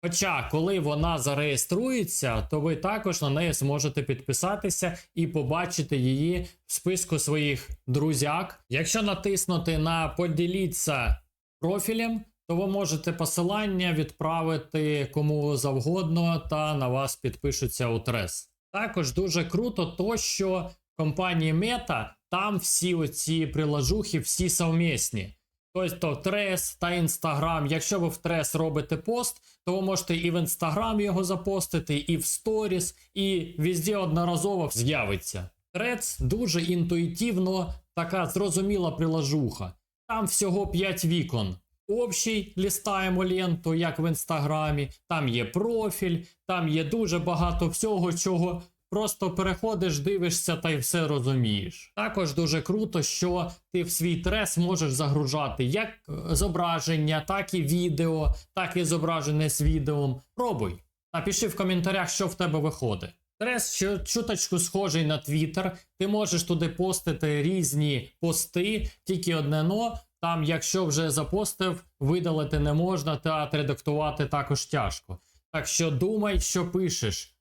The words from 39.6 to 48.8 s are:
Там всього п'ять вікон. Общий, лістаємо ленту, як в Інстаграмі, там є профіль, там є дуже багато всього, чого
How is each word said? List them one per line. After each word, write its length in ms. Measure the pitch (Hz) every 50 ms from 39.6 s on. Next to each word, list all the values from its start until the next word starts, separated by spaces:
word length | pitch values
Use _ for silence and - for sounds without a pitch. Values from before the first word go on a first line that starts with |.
| 98 92 - _ _ _ _ _ _ -
Там 180 | 226 226 208
всього 400 | - - - 208 196 175 202 202
п'ять 380 | - - 170 190 190 180 180 -
вікон. 520 | 160 170 175 139 - - 117 104 95 92 92 _ _ _ _ _ -
Общий, 640 | 202 233 240 240 175 - - 220 226 214 190 214 - 185
лістаємо 640 | 190 202 190 - - 214 196 190 190 185 185 180 185
ленту, 500 | 185 185 185 185 180 165 170 - 165 160
як 240 | 165 170 165 151 -
в 100 | 156 165
Інстаграмі, 840 | 160 - - - 165 156 143 147 156 156 156 151 151 147 139 135 - - _ _
там 200 | 170 160 147 127
є 160 | 117 120 117
профіль, 720 | 113 - 175 208 233 233 220 220 208 - - 196 180 170 170 170 - _ _ _
там 220 | - 185 180 170 160
є 160 | 151 160 160
дуже 340 | 147 190 233 220 180 165 175
багато 500 | 170 180 175 156 175 175 170 - 170 156
всього, 440 | 170 - - 220 214 190 175 175
чого 500 | 165 170 - 190 185 170 175 180 175 175 - - _ _